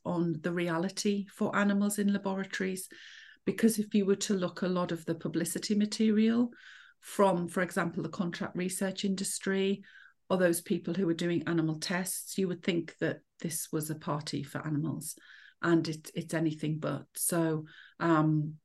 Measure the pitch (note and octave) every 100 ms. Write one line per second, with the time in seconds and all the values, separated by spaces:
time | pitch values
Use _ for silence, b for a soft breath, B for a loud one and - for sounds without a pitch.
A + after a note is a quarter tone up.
0 | - F3 E3+ D#3 F3 F3 F3 E3 F#3+ -
1 | G#3 G3+ F#3+ - G#3 F#3+ G3+ G3+ G3+ G#3
2 | G3+ G3+ G3 F#3+ F#3+ - F#3+ F#3 - B
3 | B B B B - F#3+ A3+ A3 G#3 G#3+
4 | F#3+ G3 - G3 F3+ F3+ F#3 F3+ F3+ E3+
5 | - E3 F3 D#3+ E3+ - - G#3 G#3 -
6 | A3 G#3 A3 A#3 A#3+ b b b b _
7 | - - G3 F3 F3 F#3+ F3+ - E3+ E3+
8 | D#3 - E3+ - F#3 F3 F3+ - G3 F#3+
9 | G3+ F#3 G3 - - G3 G3 G3 b b
10 | b _ - F#3 F3+ E3+ - G3+ - E3+
11 | E3+ E3 F3 E3+ E3 E3+ D#3+ D#3 - F3+
12 | F#3 - - - F#3 F3 - E3+ D#3+ -
13 | D#3+ - _ - F3 - - D#3+ D#3 D#3
14 | E3+ D3+ D3 C#3 C#3+ - - D3 D#3+ -
15 | - - b b b _ E3 E3+ D#3+ D#3
16 | - - E3 E3 D#3+ D#3 D3+ D#3 D3+ C#3+
17 | - - - E3+ D#3+ D#3 D#3 B B -
18 | E3+ D#3+ D#3 D#3 D3+ -